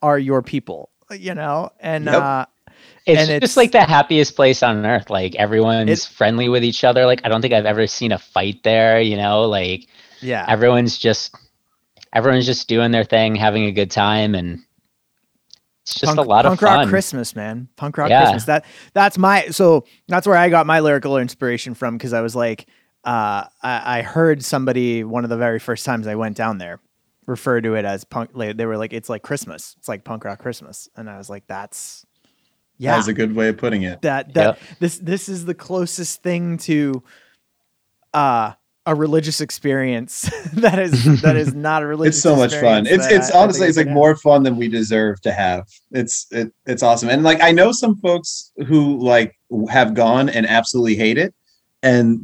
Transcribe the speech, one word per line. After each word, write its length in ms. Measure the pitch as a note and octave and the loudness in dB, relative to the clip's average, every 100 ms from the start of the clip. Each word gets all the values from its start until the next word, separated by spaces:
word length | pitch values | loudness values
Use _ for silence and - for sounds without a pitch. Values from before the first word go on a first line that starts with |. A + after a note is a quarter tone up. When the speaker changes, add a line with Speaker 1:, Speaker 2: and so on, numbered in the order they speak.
Speaker 1:
are 160 | D3+ C#3+ | 0 0
your 240 | C3+ C3+ | 0 -2
people, 480 | B2+ C#3+ - D#2+ - _ _ | -2 -6 -8 -12 -16 _ _
you 240 | G3 F#3 E3 | -14 -12 -8
know? 360 | D3+ D3 F3+ - | -6 -6 -8 -12
And, 240 | E3 D#3 D3+ | -8 -6 0
Speaker 2:
Yep. 100 | D#3 | 0
Speaker 1:
uh, 320 | C#3 C3+ - _ _ _ - _ - | 0 -2 -6 _ _ _ -20 _ 2
Speaker 3:
It's 140 | D#3 | 4
Speaker 1:
and 80 | D#3 | 4
Speaker 3:
just 140 | D3 A#3+ | 2 2
Speaker 1:
it's 120 | C4+ | 4
Speaker 3:
like 160 | A#3 | 4
the 120 | A#3+ E3 | 6 6
happiest 520 | D3+ C#3+ D#3 D3 - | 4 4 2 2 4
place 260 | C3+ C3 | 4 4
on 220 | B2 G#2+ G#2+ | 2 0 0
earth. 240 | A#2 - | -2 -2
Like, 260 | G2 F#2 G#2+ | -4 -4 -2
everyone's 520 | G#2 A2 A2 A2+ A2 | 0 2 2 2 0
Speaker 1:
It 240 | A2 - | -2 -4
Speaker 3:
friendly 380 | - G#2+ A#2 B2 | -2 0 0 0
with 120 | B2 A#2+ | 0 0
each 200 | A2 B2+ | 0 2
other. 220 | B2 B2+ | 4 4
Like, 160 | B2 A2+ | 2 0
I 40 | |
don't 120 | A2 | -2
think 140 | B2 A2+ | 2 2
I've 100 | G#2+ | 2
ever 220 | G#2 G#2+ | 0 -2
seen 260 | - A#2+ | -2 -4
a 60 | G2 | -4
fight 440 | - - G2 G#2+ A2 | -4 -4 -4 -2 0
there, 360 | A2+ A2+ A2+ | 2 4 4
you 160 | A2 G#2 | 2 0
know? 280 | G2+ G#2 A2+ | 0 0 0
Like, 420 | G2+ F#2 F#2 - _ _ - | 0 -4 -6 -12 _ _ -16
Speaker 1:
Yeah. 240 | B2+ A2+ F2+ | -8 -6 -2
Speaker 3:
everyone's 520 | A2 A#2+ B2 A#2+ - | 2 4 2 0 -2
just, 360 | A#2 G#2+ - - _ _ _ _ _ _ - | -2 -2 -4 -16 _ _ _ _ _ _ -8
everyone's 320 | A#2 B2 B2+ B2+ | -2 2 2 0
just 240 | B2 - | -4 -2
doing 220 | A#2 A#2 | 0 2
their 140 | A#2 G#2+ | 0 2
thing, 300 | A2+ A2 A2 | 2 2 2
having 280 | G#2+ G#2+ G#2+ | 0 0 0
a 80 | |
good 180 | G2 G2 | -2 -2
time, 440 | - G2+ G#2+ G#2+ G2 | 0 0 0 0 -2
and 260 | F2 F2 - _ _ _ _ _ _ _ _ _ _ _ | -4 -10 -16 _ _ _ _ _ _ _ _ _ _ _
it's 120 | - - | -14 -6
just 220 | D3+ D3+ | -2 0
Speaker 1:
Punk, 20 | |
Speaker 3:
a 40 | |
lot 240 | C3 G#2 C3 | 2 4 4
of 40 | |
Speaker 1:
punk 120 | F#3 | 4
rock 120 | G#3 F#3+ | 4 4
Speaker 3:
fun. 120 | A#2+ | 2
Speaker 1:
Christmas, 480 | F#2+ - C3+ A#2 A2 | 0 -2 -6 -8 -8
man. 320 | G#2+ A#2 C3 _ | -10 -10 -14 _
Punk 220 | C#3+ D3+ | -10 -4
rock 100 | D3 | 2
Speaker 3:
Yeah. 140 | B2 | 4
Speaker 1:
Christmas. 220 | C3 G2+ A#2 | 4 2 -2
That, 180 | D3+ - - - G3 | -4 -4 -14 -6 0
that's 240 | G3 F#3 | 0 2
my, 300 | F#3+ G3 E3 | 2 2 0
so 360 | E3 F#3 D#3 - _ - | 2 4 4 0 _ -6
that's 180 | F3 G3 | -2 2
where 100 | F3+ | 4
I 120 | F3 | 4
got 180 | E3 D#3 | 4 2
my 140 | D#3+ | 2
lyrical 380 | D3+ C#3+ C#3 C#3 | 2 0 0 -2
inspiration 560 | B2 - B2+ A#2+ - A#2 | -2 -4 -6 -6 -8 -10
from, 240 | B2 A#2 | -8 -8
'cause 160 | B2+ A#2 | -6 -4
I 80 | |
was 120 | A2+ B2 | -4 -2
like, 320 | A#2 A2 - _ _ _ A#2+ | -4 -4 -12 _ _ _ -6
uh, 400 | A#2+ G#2 G2+ - _ | -2 -2 -4 -8 _
I, 360 | B2 A#2+ B2 B2 | -8 -6 -4 -6
I 40 | |
heard 400 | A2+ D#3+ E3 D3 | -4 0 2 0
somebody, 640 | B2 C#3+ C3 B2+ B2 A#2 A2 | -2 -4 -2 -2 -2 -4 -6
one 200 | A#2+ A#2+ | -6 -4
of 60 | |
the 60 | A#2 | -2
very 220 | A#2+ A2+ | -2 -4
first 260 | - A2+ - | -6 -8 -6
times 220 | A#2+ G#2+ | -6 -6
I 80 | G#2+ | -6
went 240 | A2 G#2 | -8 -6
down 180 | A2+ G2+ | -6 -6
there, 240 | F2 F2 _ _ _ _ - | -12 -16 _ _ _ _ -12
refer 340 | B2 C#3 A#2+ | -8 -4 -2
to 140 | A2+ A2 | -2 -4
it 100 | G2+ | -4
as 200 | G2 - | -8 -10
punk. 260 | B2+ A2+ | -12 -12
Like, 240 | B2+ G#2+ A2 | -10 -10 -8
they 80 | A2+ | -8
were 140 | G#2+ | -6
like, 160 | A2 A#2 | -8 -10
"It's 160 | - | -12
like 120 | A2 | -12
Christmas. 520 | - C#3+ - D#2+ - _ | -8 -10 -10 -18 -20 _
It's 100 | - | -14
like 160 | G#2 - | -14 -12
punk 200 | A2 G2 | -14 -12
rock 140 | G2+ | -12
Christmas." 480 | B2+ A2+ C#2 - - - | -12 -14 -16 -20 -20 -20
And 140 | A2 | -20
I 80 | G2 | -20
was 100 | G2 | -18
like, 180 | G2+ - | -20 -16
"That's, 580 | F#2+ G2+ - - - _ _ _ _ _ _ _ _ | -16 -16 -18 -18 -20 _ _ _ _ _ _ _ _
yeah." 140 | C3 | -4
Speaker 2:
That 80 | E3 | -2
is 80 | A2 | -2
a 40 | |
good 240 | G#2 A2 A2 | -2 -2 0
way 120 | A2 | -2
of 100 | G#2+ | -2
putting 240 | B2 G#2+ | -4 -4
it. 180 | F#2 F2 | -4 -6
Speaker 1:
That, 320 | D#3 C3+ C#3 D3+ | -6 -6 -4 0
that 240 | D#3+ - | 0 0
Speaker 3:
Yep. 200 | - - | -10 -8
Speaker 1:
this, 180 | E3+ - | -6 -6
this 300 | E3+ F#3+ G3 | -6 -6 -6
is 160 | F#3+ E3+ | -10 -10
the 100 | E3+ | -10
closest 680 | - F#3 F3 - E3+ - | -8 -6 -6 -8 -10 -8
thing 340 | F3+ F3 F3 E3 | -6 -4 -4 -6
to, 440 | - D3+ C#3+ C3 - _ _ _ _ _ _ _ _ _ _ D3+ | -2 -2 0 -4 -10 _ _ _ _ _ _ _ _ _ _ -2
uh, 380 | C3+ A#2+ G#2+ - _ _ - | 0 0 -2 -8 _ _ -6
a 80 | D3+ | -2
religious 460 | D#3 D#3+ D3+ D3 | 0 0 -2 -4
experience 800 | D3 - C#3+ C3+ C3 A#2 B2+ - | -8 -6 -4 -2 -2 -4 -8 -10
<laughs> 300 | - A4+ E3+ | -10 -10 -8
that 260 | D#3+ A3+ F#3 | 0 2 2
is, 440 | F#3 C3 B2+ C#3 | 0 2 4 4
that 140 | D#3 D#3 | 4 2
is 180 | D3 C#3+ | 0 -4
Speaker 2:
<laughs> 0 | |
Speaker 1:
not 280 | D3+ D#3 | -4 -2
a 40 | D3 | -2
religious 300 | D3+ D#3+ D#3 | -2 0 2
Speaker 2:
It's 60 | |
so 140 | E3+ C#3+ | 2 4
much 160 | B2 D3+ | 2 2
fun. 320 | A#2+ G#2+ A2 | 2 2 2
Speaker 1:
experience 40 | |
Speaker 2:
It's, 160 | F#3 F3+ | 2 4
Speaker 1:
that 60 | G3+ | 4
Speaker 2:
it's 140 | - F3 | 4 4
Speaker 1:
I, 40 | |
I 40 | |
Speaker 2:
honestly, 180 | G#3 F3 | 4 4
Speaker 1:
think 80 | F3+ | 0
Speaker 2:
it's, 80 | D#3 | 2
Speaker 1:
I 20 | |
Speaker 2:
like, 60 | C#3+ | 0
Speaker 1:
could 60 | C#3+ | 4
Speaker 2:
more 140 | D3+ | 4
Speaker 1:
have. 100 | D3+ | 4
Speaker 2:
fun 220 | D3+ C#3+ | 4 4
than 140 | C3+ A#2+ | 4 0
we 120 | A#2 | -2
deserve 520 | A2+ A2 A2 G#2+ G2 | -2 0 0 0 -2
to 100 | A2 | -4
have. 340 | G2 F#2+ F2+ G2 _ _ | -2 -2 -4 -8 _ _
It's, 340 | B2+ A#2 - - | -6 -4 -6 -8
it, 220 | A#2 A2+ - - | -8 -8 -10 -8
it's 160 | B2 | -2
awesome. 260 | B2 A#2 A#2 | 2 2 2
And, 140 | C#3 | 0
like, 200 | D#3+ D#3+ | 2 4
I 80 | E3 | 4
know 200 | E3+ G3+ | 6 4
some 240 | A3+ A#3 G3+ | 2 0 0
folks 560 | F3+ F3 E3+ - - - B2+ | 0 -2 -4 -12 -14 -12 0
who, 320 | D#3 C#3+ C#3 | 2 2 0
like, 400 | B2 A#2+ G#2+ - _ | 2 2 2 -4 _
w-, 160 | A#2 G#2+ | -6 -2
have 260 | B2+ A#2 A2 | 2 2 2
gone 340 | A2+ B2+ C#3 | 2 2 0
and 180 | A#2 A2 | 0 0
absolutely 500 | A2+ A#2 B2+ A#2 G#2+ | 0 0 -2 0 0
hate 200 | A2 A2+ | 0 0
it. 160 | F#3+ - _ _ _ _ | -2 -6 _ _ _ _
And 360 | C3+ B2 A#2 A2+ | 2 4 4 0